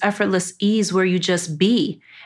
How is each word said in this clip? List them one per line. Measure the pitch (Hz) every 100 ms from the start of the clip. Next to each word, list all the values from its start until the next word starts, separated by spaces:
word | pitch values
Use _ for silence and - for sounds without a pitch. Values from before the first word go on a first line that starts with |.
effortless | 208 208 202 190 180 -
ease | 202 214 202
where | 185
you | 185 185
just | 180 175 170 151
be. | 190 240 156 - _ -